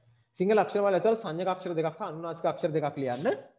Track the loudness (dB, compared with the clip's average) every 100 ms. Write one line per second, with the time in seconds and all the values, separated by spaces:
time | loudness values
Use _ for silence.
0 | _ _ _ -2 2 4 4 2 4 4
1 | 4 2 -2 -4 -2 -2 -2 -2 -2 -4
2 | -8 -8 -8 -4 -2 -2 -2 0 -2 -2
3 | -4 -2 -2 -2 -6